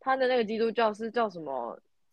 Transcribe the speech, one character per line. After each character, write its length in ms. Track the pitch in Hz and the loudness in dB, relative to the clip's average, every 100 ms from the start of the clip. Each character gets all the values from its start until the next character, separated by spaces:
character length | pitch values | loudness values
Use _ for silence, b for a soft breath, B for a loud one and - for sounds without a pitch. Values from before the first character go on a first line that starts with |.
他 160 | 269 262 | 0 2
的 100 | 247 | 2
那 100 | 254 | 2
个 80 | |
基 140 | 208 220 | 0 0
督 100 | 226 | 0
教 240 | 226 226 | 2 2
是 160 | 202 226 | 0 -2
叫 220 | 226 220 | 0 0
什 80 | 175 | -2
么， 400 | 147 131 120 - _ _ _ | -6 -4 -6 -8 _ _ _